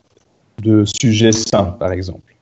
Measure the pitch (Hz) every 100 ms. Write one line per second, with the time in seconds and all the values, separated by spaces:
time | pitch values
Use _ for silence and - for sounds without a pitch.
0 | _ _ _ _ _ - 104 107 101 -
1 | 117 107 113 110 - 110 87 - 92 92
2 | 92 87 _ _